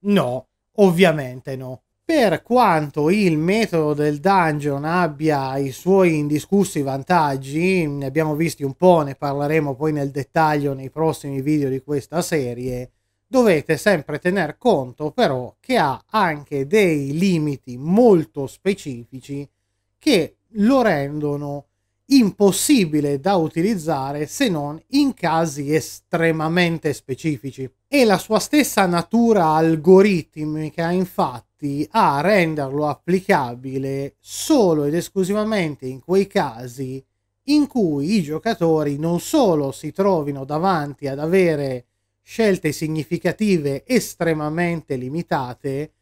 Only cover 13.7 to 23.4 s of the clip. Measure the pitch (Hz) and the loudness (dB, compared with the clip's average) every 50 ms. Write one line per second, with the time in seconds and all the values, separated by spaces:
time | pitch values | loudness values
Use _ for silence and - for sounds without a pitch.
13.7 | 160 151 - 214 202 160 139 - 147 143 _ 180 180 202 170 143 - _ _ 247 | -2 0 2 2 2 2 0 -6 -8 -4 _ 0 0 0 -2 -4 -6 _ _ 2
14.7 | 208 147 131 123 123 _ 151 151 - - 240 170 135 127 123 113 _ _ _ - | 2 2 0 -6 -8 _ -8 -8 -2 0 0 0 0 -2 -6 -8 _ _ _ -2
15.7 | 254 233 165 143 131 110 _ _ - 220 202 175 156 147 143 _ 147 139 135 139 | 0 2 2 0 -2 -4 _ _ -2 0 0 0 -2 -4 -8 _ -6 -6 -4 0
16.7 | 175 220 202 180 165 147 139 135 143 160 185 202 180 165 151 151 139 127 _ - | 2 2 4 4 2 0 -2 -4 -2 0 2 2 2 2 0 -2 -4 -6 _ -16
17.7 | 123 123 135 160 180 214 254 240 202 170 147 - _ 147 139 127 - _ _ 190 | -14 -10 -4 0 4 6 6 6 6 4 2 -2 _ -10 -10 -10 -10 _ _ -4
18.7 | 208 - - 151 127 117 120 _ - 131 - - 139 139 143 - _ _ _ _ | -4 -4 -6 -12 -12 -12 -14 _ -18 -20 -14 -10 -10 -10 -10 -12 _ _ _ _
19.7 | _ _ _ _ _ _ _ 311 269 185 151 - _ _ _ _ _ 220 202 226 | _ _ _ _ _ _ _ 2 2 2 0 -2 _ _ _ _ _ 0 2 4
20.7 | 277 269 240 220 170 143 139 139 147 151 147 147 143 143 147 143 143 143 - _ | 4 4 2 2 0 0 -2 -4 -6 -4 -4 -4 -4 -4 -6 -8 -10 -10 -12 _
21.7 | _ _ _ _ _ _ _ _ 175 277 233 190 - _ 202 196 175 - - - | _ _ _ _ _ _ _ _ 4 4 4 2 2 _ 2 2 2 2 2 2
22.7 | 302 254 190 160 151 151 147 143 143 139 135 190 202 180 | 4 4 4 2 0 -2 0 0 -2 -2 -2 0 0 0